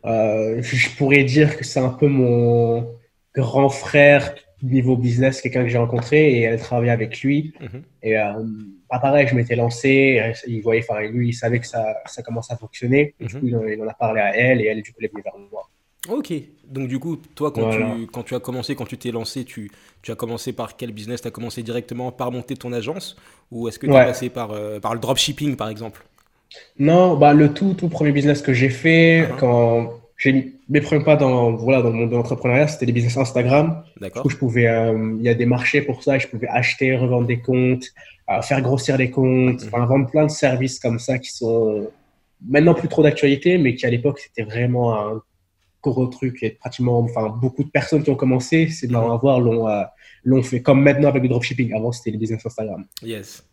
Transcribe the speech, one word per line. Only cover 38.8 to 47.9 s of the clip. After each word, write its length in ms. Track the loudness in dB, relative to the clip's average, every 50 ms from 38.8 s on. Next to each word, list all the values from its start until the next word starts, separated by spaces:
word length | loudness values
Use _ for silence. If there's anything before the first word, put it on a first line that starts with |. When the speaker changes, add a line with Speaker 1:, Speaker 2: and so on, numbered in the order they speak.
| 0 0 0
Speaker 1:
les 140 | 0 0 0
comptes, 500 | 0 0 2 2 2 2 2 2 0 -2
Speaker 2:
Mhm. 60 | -6
Speaker 1:
enfin, 180 | -6 -2 -2 0
vendre 240 | 2 2 2 0 2
plein 160 | 2 2 2
de 60 | 2
services 480 | 0 0 0 0 0 0 -2 -4 -6 -4
comme 180 | -4 -4 -4
ça 220 | -2 -4 -4 -4 -4
qui 100 | -6 -12
sont 600 | -10 -6 -2 0 0 2 0 0 -2 -4 -6 -8 _ _ _ _ _ _ _ _ _ _ -6
maintenant 260 | 0 2 4 6 6 4
plus 140 | 4 0
trop 160 | -2 2 4 4
d'actualité, 540 | 4 4 4 2 2 2 2 2 2 2 4
mais 160 | 2 2 0
qui 100 | 0 -2
à 40 | -2
l'époque, 300 | -2 0 0 -2 -4 -4
c'était 240 | -14 _ _ -10 -10
vraiment 560 | -6 -4 -2 -2 0 0 0 0 0 0 -2
un 220 | -4 -4 -6 -8 _ _ _ _ _ _ _ _ _ _ _ _
gros 240 | -4 -4 0 0 -2
truc. 380 | -2 -4 -6 -8 -8 -6 -6 -8
Et 80 | -8
pratiquement, 480 | -8 _ _ -14 -6 -4 -2 0 2 0
enfin, 300 | 0 -2 -2 -4 -4 -4
beaucoup 340 | -4 -4 -4 -4 -2 -4 -6
de 60 | -2
personnes 340 | -2 -4 -2 0